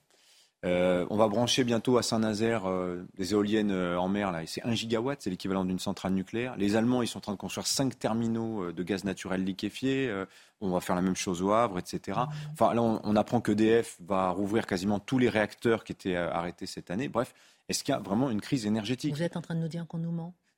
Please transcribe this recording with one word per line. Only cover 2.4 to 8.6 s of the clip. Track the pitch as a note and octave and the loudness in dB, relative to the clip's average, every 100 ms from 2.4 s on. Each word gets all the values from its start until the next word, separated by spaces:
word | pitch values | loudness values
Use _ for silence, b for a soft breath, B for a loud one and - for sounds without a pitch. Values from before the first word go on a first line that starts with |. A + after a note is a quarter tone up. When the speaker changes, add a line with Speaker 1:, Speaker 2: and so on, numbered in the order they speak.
| A2+ A2+ F#2+ | 0 0 0
Speaker 1:
euh, | F#2 F2+ F2+ F2+ - | -2 -2 -6 -10 -6
des | F2+ | 0
éoliennes, | G#2 G#2 G#2+ G#2 | 2 4 2 2
euh, | F#2+ F2 F2 | 2 0 0
en | F#2 | 0
mer, | G2+ G2 | 0 0
là, | E2 | -4
et | D#2+ | -6
c'est | - | -6
un | - | -2
gigawatt, | A2 A2+ A2+ B2 C#3+ | -2 0 -2 -2 -4
c'est | G#2 | -4
l'équivalent | F#2 G2 F#2+ F#2 | -4 -2 0 0
d'une | F#2 | -2
centrale | - F#2 F#2+ | -4 -4 -2
nucléaire. | F#2+ F#2 A2+ B2+ G#2+ | -2 -2 -4 -4 0
Les | G2+ A2 | 2 4
Allemands, | A#2 B2 | 4 2
ils | A2+ | 0
sont | G2+ | -4
en | |
train | - | -8
de | G2 | -6
construire | F#2+ - F#2 | -6 -6 -4
cinq | - C3+ - | 0 -2 0
terminaux, | A#2+ A2+ A2+ A2+ A2+ A2 | -2 0 0 -2 -2 -4